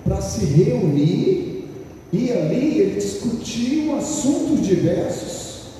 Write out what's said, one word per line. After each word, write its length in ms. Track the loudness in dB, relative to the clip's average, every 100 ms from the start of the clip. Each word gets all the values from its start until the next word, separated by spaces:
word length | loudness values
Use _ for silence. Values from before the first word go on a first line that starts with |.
pra 160 | -2 -2
se 240 | -2 -2
reunir 1200 | 4 4 4 2 2 2 2 2 2 2 -2 -8 -12 -14 -16 -18 -4
e 180 | -2 0
ali 480 | 0 0 2 2 2
eles 260 | 2 2
discutiam 920 | -4 -4 -4 -4 -6 -2 0 0 0 -2
assuntos 680 | -4 -2 0 0 2 2 4
diversos 800 | 4 4 0 -2 -4 -8 -10 -12 -14 -16